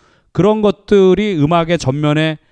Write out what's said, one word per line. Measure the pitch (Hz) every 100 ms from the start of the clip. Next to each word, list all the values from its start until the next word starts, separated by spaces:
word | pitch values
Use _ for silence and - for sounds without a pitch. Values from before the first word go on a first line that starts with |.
| _ _ _
그런 | - 196 214
것들이 | 208 - - 202 185 185 208 165
음악의 | 147 170 165 170
전면에, | 135 143 151 151 160 151 _